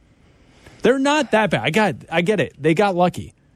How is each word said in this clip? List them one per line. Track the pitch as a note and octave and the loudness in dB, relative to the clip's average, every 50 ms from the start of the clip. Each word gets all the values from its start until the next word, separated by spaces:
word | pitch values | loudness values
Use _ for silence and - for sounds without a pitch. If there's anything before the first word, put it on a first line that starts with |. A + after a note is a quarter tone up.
| _ _ _ _ _ _ _ _ _ _ _ _ - - - - - | _ _ _ _ _ _ _ _ _ _ _ _ -20 -20 -8 0 2
They're | A3 C4+ C4+ | 2 2 2
not | C4+ C#4+ D4 D4+ C4 - | 2 0 0 0 0 0
that | G#3+ A3 G#3+ D#3+ | 0 0 0 0
bad. | E3 A#2+ | -2 -2
I | A2 D3 | -2 -2
got, | D#3+ A3 G#3+ F3 A2+ - - - | 0 0 0 0 -2 -6 -10 -6
I | E3 E3+ | -4 -2
get | F3 F3 - - | 0 0 0 0
it. | A#2+ - - C#3+ | -2 -4 -6 -2
They | C#3 E3 E3 | 0 0 2
got | G#3+ G#3 G3+ F3 | 2 2 0 2
lucky. | F3 F3+ F3 - G#2+ D#2 - - _ _ _ _ | 0 0 0 -2 -4 -12 -14 -18 _ _ _ _